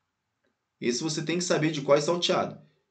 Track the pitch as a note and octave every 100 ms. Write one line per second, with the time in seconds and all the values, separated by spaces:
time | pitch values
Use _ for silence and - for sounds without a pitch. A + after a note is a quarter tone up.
0 | _ _ _ _ _ _ _ - D#3+ B2
1 | D#3+ D#3 D3+ E3+ F3 D#3+ D#3 D3+ C#3 D3
2 | D3+ F3 - D3+ G2 - - _ _